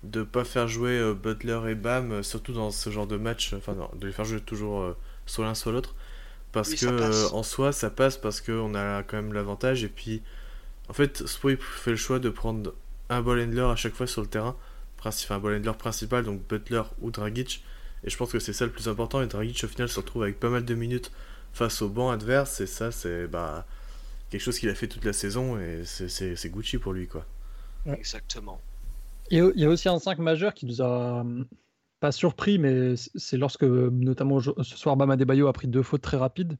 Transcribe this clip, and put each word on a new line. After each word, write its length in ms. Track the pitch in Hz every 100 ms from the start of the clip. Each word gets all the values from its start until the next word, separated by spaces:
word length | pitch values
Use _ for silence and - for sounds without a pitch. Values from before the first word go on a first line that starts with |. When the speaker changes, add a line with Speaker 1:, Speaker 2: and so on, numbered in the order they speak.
Speaker 1:
de 200 | 98 110
pas 200 | 107 123
faire 240 | 123 131 117
jouer, 300 | 113 123 123
euh, 160 | 110
Butler 460 | 101 110 110 117 113 113
et 60 | 110
Bam, 360 | 107 127 123
euh, 120 | 107
surtout 300 | 101 113 -
dans 160 | 117 107
ce 200 | 104 -
genre 180 | 107 101
de 100 | 104
match, 360 | 110 117 -
enfin 200 | 101 98 98
non, 140 | 80
de 140 | 87 98
les 60 |
faire 120 | 98 110
jouer 160 | 110
toujours, 400 | 107 110 107 101
euh, 160 | 92 87 - - -
soit 200 | - 110
l'un 100 | 110
soit 160 | -
l'autre, 240 | 117 131 - - - - - -
parce 180 | 113 104
Speaker 2:
Oui, 60 | 107
Speaker 1:
que, 100 | 123
Speaker 2:
ça 60 |
passe. 400 | 123 110 107 107
Speaker 1:
euh, 40 | 104
en 80 |
soi 280 | 110 - 135
ça 180 | 143 110
passe 280 | - 135 135
parce 240 | 135 131
qu'on 340 | - 113 110 104
a 280 | 101 101
quand 140 | 98 107
même 160 | 107
l'avantage, 500 | 107 101 101 127 131
et 60 | 107
puis 320 | - 113 110 - - - - - - -
en 40 |
fait 320 | - 143 - -
Spo 240 | - 139
il 80 | 131
fait 340 | - - -
le 40 | 113
choix 220 | - 131
de 100 | 123
prendre 440 | 104 113 110 101 - - - -
un 120 | 120
ball 180 | 120 123
handler 220 | 117 117
à 140 | 127 113
chaque 180 | 117
fois 120 | - 123
sur 160 | -
le 60 | 107
terrain, 300 | 107 110 131 - - - -
princi-, 280 | - 107 -
enfin, 100 | 101
un 40 |
ball 160 | 104 104
handler 180 | 104
principal, 500 | 110 117 110 110 123
donc 180 | 113 101 -
Butler 360 | 110 - 117 110 -
ou 80 | 117
Dragic, 540 | 113 104 117 127 - - - - -
et 60 | -
je 80 | -
pense 140 | 123
que 80 | 120
c'est 140 | 107
ça 120 | 98 117
le 60 |
plus 180 | - 113
important, 320 | 107 117 139
et 60 | 123
Dragic 360 | 104 110 120
au 40 | 110
final 200 | - 123
se 120 | -
retrouve 240 | 95 120
avec 160 | 104 101
pas 100 | 117
mal 160 | 123 120
de 100 | 117
minutes 360 | 117 123 - - - - -
face 280 | - 117 -
au 80 | 107
banc 220 | 104 127
adverse, 500 | 117 107 131 139 -
et 60 | 95
ça 240 | - 113
c'est, 360 | 117 87 87 87
bah, 380 | 85 85 76 - - - - - - -
quelque 120 | 101
chose 180 | - 120
qu'il 100 | 113
a 60 | 98
fait 120 | 110
toute 180 | - 110
la 80 |
saison, 460 | 101 101 110 131 117
et 240 | 87 82 87
c'est, 220 | - 90
c'est, 280 | - 95 87
c'est 140 | 85
Gucci 280 | 90 110 -
pour 160 | -
lui, 140 | 92 90
quoi. 180 | - 78 - - - - - -
Speaker 3:
Ouais. 100 | 139
Speaker 2:
Exactement. 640 | - 110 - 120 104 95 - - - - - - -
Speaker 3:
Et 80 | 160
il 200 | 180 185
y 60 | 151
a 40 |
aussi 200 | 170 190
un 100 | 175
cinq 200 | 190 170
majeur 340 | 160 160 202
qui 120 | - 120
nous 160 | 120
a, 400 | 127 123 123 120
hum, 240 | 120 120 127 - _ _ _ _
pas 120 | 147
surpris, 480 | 139 175 - - 202
mais 360 | 143 131 127 123
c-, 140 | - -
c'est 220 | - 127
lorsque, 260 | 135 -
euh, 260 | 139 123 123
notamment, 480 | 123 127 127 135 139
je-, 120 | 127 143
ce 160 | 127 -
soir, 180 | - 135
Bam 160 | 139
Adebayo 360 | 135 131 135 143
a 60 |
pris 140 | 127 127
deux 160 | 123
fautes 180 | 127 147
très 160 | - 139
rapides. 400 | 131 - 180 151